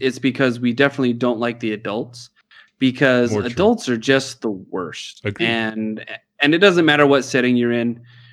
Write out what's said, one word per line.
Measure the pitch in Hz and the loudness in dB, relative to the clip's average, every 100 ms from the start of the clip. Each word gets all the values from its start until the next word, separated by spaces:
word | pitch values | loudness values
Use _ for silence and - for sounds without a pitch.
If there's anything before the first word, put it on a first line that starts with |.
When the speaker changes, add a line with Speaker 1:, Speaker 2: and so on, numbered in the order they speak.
Speaker 1:
it's | 131 127 | -4 -2
because | 131 123 135 117 | -2 0 0 0
we | 123 | -2
definitely | 117 143 135 127 | 2 0 2 -2
don't | 120 123 113 | 0 -2 -2
like | 120 120 | -4 -6
the | 113 | -6
adults, | 107 107 104 - - - _ _ - _ _ | -6 -6 -6 -8 -12 -20 _ _ -20 _ _
because | 131 123 139 127 120 | -2 2 2 4 2
Speaker 2:
More | 107 | 0
true. | 120 | -2
Speaker 1:
adults | 120 202 226 - | 0 2 2 -2
are | 117 | -2
just | 113 135 131 - | 0 0 0 -8
the | 113 | -8
worst. | 95 95 95 85 - - - | -8 -10 -10 -10 -12 -18 -10
Speaker 2:
Agreed. | 107 101 113 | -8 -4 -2
Speaker 1:
And, | 117 113 110 110 107 - 107 _ - | -2 -4 -6 -6 -8 -12 -16 _ -2
and | 143 | 2
it | 165 | 4
doesn't | 202 175 160 | 4 4 4
matter | 147 147 | 4 4
what | 139 | 4
setting | 123 135 123 123 | 2 0 2 2
you're | 120 | 0
in, | 120 117 120 - - - | 0 -2 -6 -12 -20 -20